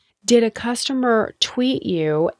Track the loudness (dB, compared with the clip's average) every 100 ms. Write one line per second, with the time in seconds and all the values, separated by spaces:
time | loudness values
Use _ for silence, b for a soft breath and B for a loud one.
0 | _ _ 2 4 4 -2 -6 -6 -4 -2
1 | 2 2 0 -4 -4 -2 0 0 -2 -2
2 | 0 0 0